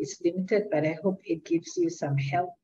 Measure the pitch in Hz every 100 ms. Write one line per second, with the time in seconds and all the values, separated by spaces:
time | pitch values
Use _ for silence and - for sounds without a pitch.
0 | 143 - 170 185 185 208 208 151 156 160
1 | 190 185 - 165 - 165 - 185 165 -
2 | 147 139 135 175 180 -